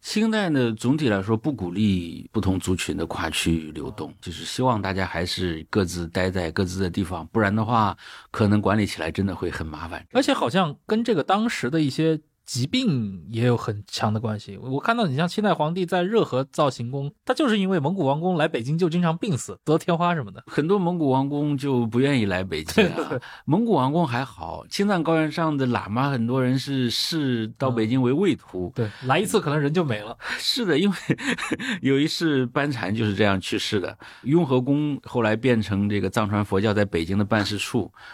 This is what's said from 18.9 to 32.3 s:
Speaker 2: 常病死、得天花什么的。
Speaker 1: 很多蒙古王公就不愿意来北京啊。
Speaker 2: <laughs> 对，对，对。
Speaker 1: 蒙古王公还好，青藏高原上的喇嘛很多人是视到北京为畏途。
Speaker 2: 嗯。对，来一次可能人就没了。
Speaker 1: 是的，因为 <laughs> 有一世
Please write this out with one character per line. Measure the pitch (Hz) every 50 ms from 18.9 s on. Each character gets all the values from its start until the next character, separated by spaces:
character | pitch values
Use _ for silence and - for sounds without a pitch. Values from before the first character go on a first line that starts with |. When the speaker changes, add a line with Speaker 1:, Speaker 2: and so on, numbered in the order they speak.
| 151 180 180
Speaker 2:
常 | 170 160
病 | 170 - 233 160 113
死、 | - - 101 - _
得 | - 156 165
天 | - - 170
花 | 160 175 175 175
什 | 165 127
么 | 101
的。 | 95 120 - -
Speaker 1:
很 | - - 143 160
多 | 196 208
蒙 | 180 170 180 170
古 | 156 135
王 | 127 131 135 139
公 | 143 147 147 147 147
就 | 135 131 143 135 123 120
不 | 113 110 120
愿 | 131 143 143 131
意 | 110
来 | 101 95 90 95
北 | 95 80 78 78
京 | - - - 208 170
啊。 | -
Speaker 2:
<laughs> | -
对， | 156
对， | 165 151 123
对。 | - - - - -
Speaker 1:
蒙 | - 143 190 240
古 | 233 208
王 | 147 127 131
公 | 147 170 175 139
还 | 123 120 135
好， | - - 104 82 82 80 80 - -
青 | - - 202 202
藏 | 208 175 156
高 | 165 165
原 | 160 156 156
上 | 143 - 165 160 151
的 | 139 135 123
喇 | 120 104 - 95
嘛 | 104 120 135 143
很 | 139 123 113
多 | 117 123 131 127
人 | 123 127 135
是 | 127 143 139 135 127 120
视 | 110 - - - 170 160 147 135 123 117 110 110 117
到 | - 139 135
北 | 123 117 110
京 | 110 123 135
为 | 127 120
畏 | 131 147 202 190 135
途。 | - - - - 92 90 87 - -
Speaker 2:
嗯。 |
对， | 117 104 - - - 127
来 | 131 165
一 | 214 214
次 | - 214
可 | - 151
能 | 143 156
人 | 147 143
就 | 151 185 170
没 | 143 113 104
了。 | 104 107 123 - - - - -
Speaker 1:
是 | - - - - 240
的， | 185 156 139
因 | 185 202
为 | 180 - - - 143 - 247 285 233 -
<laughs> | - - - 156 208 269 226 180 -
有 | 131 135 139
一 | 143 160
世 | - - 170 160